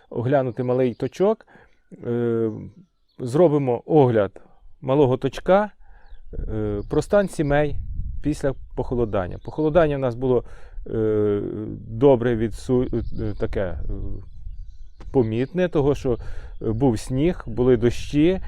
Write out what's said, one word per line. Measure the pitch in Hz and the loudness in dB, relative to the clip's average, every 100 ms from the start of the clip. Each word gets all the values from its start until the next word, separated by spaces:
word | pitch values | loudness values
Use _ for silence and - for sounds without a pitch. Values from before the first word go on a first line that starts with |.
| _ | _
оглянути | - 117 139 131 113 | -6 0 2 0 -2
малий | 123 123 131 | -2 2 0
точок, | 113 131 - 190 220 _ - - _ _ - 123 | 0 -6 0 0 0 _ -20 -20 _ _ -14 -6
е, | 120 120 117 113 107 95 - - _ _ - | -2 0 0 -2 -4 -12 -18 -20 _ _ -10
зробимо | 127 135 175 147 135 117 - | -2 4 4 4 2 -2 2
огляд | 156 131 113 98 - - - - - | 6 6 6 2 -2 -20 -20 -20 -12
малого | 127 135 139 127 | -2 4 4 2
точка, | 135 - - 190 208 - - - - - - | -2 -4 2 2 2 -6 -20 -20 -18 -16 -12
е, | - - 107 107 104 113 | -8 -6 -4 -2 -4 -2
про | 147 | -4
стан | 143 202 196 | 2 2 2
сімей | - 151 143 151 - - - - - | -2 0 2 2 -2 -4 -4 -4 -4
після | 143 147 - - - - | -4 -2 -2 -4 -8 -8
похолодання. | 127 123 117 101 92 98 | -2 0 0 0 -2 -6
Похолодання | - - 156 156 160 143 | -8 -2 2 4 4 2
в | |
нас | 131 | -2
було, | 117 127 123 - - - - - | -2 2 2 0 -10 -12 -12 -6
е, | 113 110 107 104 101 98 90 107 104 104 | -2 0 2 2 0 -2 -6 -8 -10 -10
добре | 113 139 127 117 117 | 4 6 6 4 0
відсу-, | 113 - - 123 131 117 110 - | -2 -4 0 0 2 -2 -2 -4
е, | 110 | -4
таке, | 101 - - | -2 -2 -2
е, | 95 82 - 95 98 101 - - - - - - - - - | -2 -2 -4 -4 -4 -6 -8 -12 -12 -10 -12 -12 -16 -14 -2
помітне, | 139 113 110 131 175 180 | 2 2 0 -2 -2 0
того | 170 139 | 2 2
що, | 139 131 117 - - - - | 0 0 -2 -2 -6 -8 -6
е, | 104 | -4
був | 110 139 110 | 2 2 2
сніг, | - 131 156 180 - | -2 0 0 0 -6
були | 110 127 123 | 0 4 4
дощі, | 120 110 - 147 156 185 | 4 0 -2 2 2 2